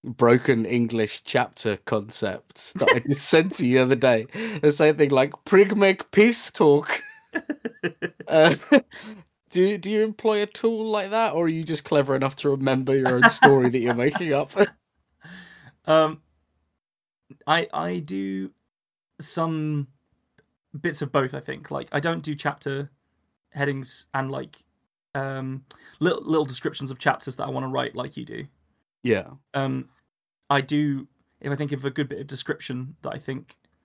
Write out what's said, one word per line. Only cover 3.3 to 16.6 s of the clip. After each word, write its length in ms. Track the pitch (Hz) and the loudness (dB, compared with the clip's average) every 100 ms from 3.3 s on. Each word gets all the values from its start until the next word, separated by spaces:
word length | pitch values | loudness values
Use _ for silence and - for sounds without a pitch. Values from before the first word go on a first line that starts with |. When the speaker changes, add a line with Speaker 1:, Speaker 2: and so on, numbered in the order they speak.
| 160 180 | 4 2
Speaker 1:
to 120 | - 123 | -2 2
you 120 | 127 | 4
the 60 | |
other 120 | 127 131 | 4 4
day. 300 | 127 113 113 208 226 185 | 4 2 0 -10 -10 0
The 100 | 147 | 0
same 240 | 147 156 151 | 4 2 4
thing, 120 | 143 | 2
like, 240 | 135 143 - - | 4 0 -4 4
"Prig 320 | 190 202 208 | 6 6 4
make 340 | 196 190 - | 2 2 0
peace 400 | - 220 226 - | 4 4 4 -4
talk." 500 | - 151 143 - - - - _ | 2 4 4 2 -8 -8 -20 _
<laughs> 100 | 330 - 294 226 - 175 - - _ - | -10 -8 -10 -10 -8 -10 -8 -12 _ 0
Uh, 280 | 160 160 180 - | 6 6 4 4
<laughs> 760 | 285 - - 220 214 _ _ _ | 4 4 -20 -18 -20 _ _ _
do, 280 | 175 190 208 | 2 2 0
do 120 | 185 | -2
you 120 | 214 | 0
employ 380 | 220 214 220 208 | 0 0 -2 0
a 20 | 208 | -2
tool 400 | - 226 226 220 | -2 -2 0 -2
like 220 | 208 196 | -4 -2
that, 220 | 220 220 | 0 0
or 120 | 151 170 | 0 0
are 40 | |
you 140 | 160 | -2
just 200 | 156 156 | -4 -6
clever 320 | - 151 139 135 | 0 2 2 0
enough 200 | 135 135 | 0 -2
to 120 | 147 | -2
remember 460 | 139 135 131 131 135 | 0 2 0 2 2
your 180 | 127 127 | 2 2
own 140 | 120 | 2
story 400 | - 156 135 123 | 6 6 6 4
that 100 | 127 | 0
you're 140 | 120 | -2
making 400 | 117 131 - 170 | 0 0 -2 -2
up? 180 | 139 147 196 | -2 -2 0
<laughs> 1300 | 202 _ _ _ _ _ 165 185 - - - _ - | 0 _ _ _ _ _ -20 -20 -20 -20 -20 _ 2
Speaker 2:
Um, 360 | 160 156 156 _ _ _ _ | 4 4 -2 _ _ _ _